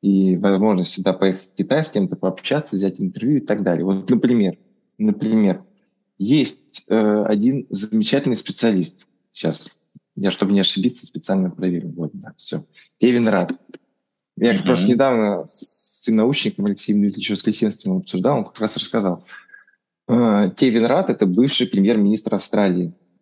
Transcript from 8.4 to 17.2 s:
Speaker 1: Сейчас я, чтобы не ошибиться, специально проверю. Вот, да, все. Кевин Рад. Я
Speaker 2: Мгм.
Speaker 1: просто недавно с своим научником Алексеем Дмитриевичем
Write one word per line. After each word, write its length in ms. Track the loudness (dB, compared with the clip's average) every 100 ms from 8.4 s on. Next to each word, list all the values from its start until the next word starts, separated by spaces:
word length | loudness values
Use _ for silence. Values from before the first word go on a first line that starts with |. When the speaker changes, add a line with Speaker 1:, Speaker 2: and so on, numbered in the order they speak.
| -4 -2 0 2 -2 -8 _ _ _
Speaker 1:
Сейчас 360 | -6 -4 -4 -8 _ _ -20 _ -4
я, 140 | -4
чтобы 200 | -2 0
не 80 | 2
ошибиться, 460 | 2 2 0 -2 -14
специально 440 | -14 -4 -2 -2
проверю. 420 | -2 -2 -2 -6 -8
Вот, 140 | -8
да, 180 | -8 -18 -16
все. 260 | -10 -10 -10 _ -20 _
Кевин 280 | 2 4 2
Рад. 240 | 2 0 -6 _ -20 _ _ _ _ _ -2
Я 180 | 0
Speaker 2:
Мгм. 100 | 2 2
Speaker 1:
просто 240 | 2 2
недавно 540 | 2 2 2 0 -2 -6
с 580 | -14 -18 -18 -20 -12
своим 140 | -2 2
научником 480 | 2 2 -2 -2 -4
Алексеем 340 | -2 0 2
Дмитриевичем 340 | 2 -2